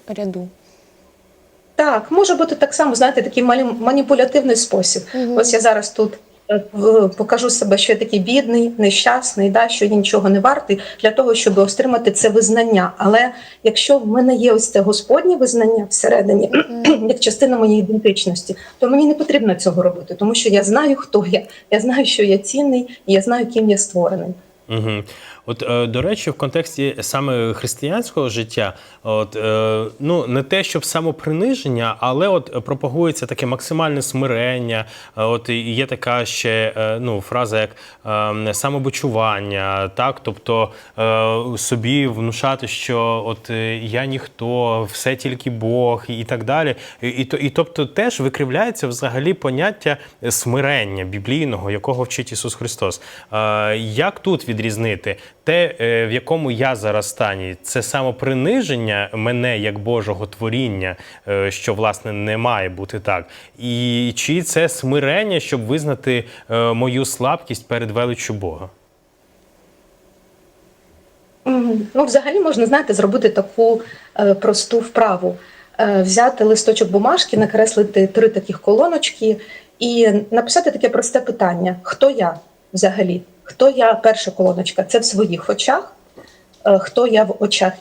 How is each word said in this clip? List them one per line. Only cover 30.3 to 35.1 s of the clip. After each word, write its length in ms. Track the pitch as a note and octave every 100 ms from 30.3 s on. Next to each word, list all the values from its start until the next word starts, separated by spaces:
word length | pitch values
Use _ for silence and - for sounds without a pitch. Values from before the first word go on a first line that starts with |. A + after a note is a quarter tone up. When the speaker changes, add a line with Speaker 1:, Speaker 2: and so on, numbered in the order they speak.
| B2+
Speaker 3:
те, 220 | C#3 F#3+
щоб 200 | F#3 D#3+
самоприниження, 1120 | - E3 E3 - - D#3 A3+ C4+ D3 A#2+ A#2 -
але 280 | B2 C3+ G3
от 360 | F3+ - B2+
пропагується 640 | - C#3 C#3 C#3+ E3+ D#3 E3
таке 200 | C3 B2+
максимальне 560 | B2 - D#3+ D#3+ C#3+
смирення, 800 | C3 C3 C3+ A#2 B2 B2+ A#2 A2 A2 - -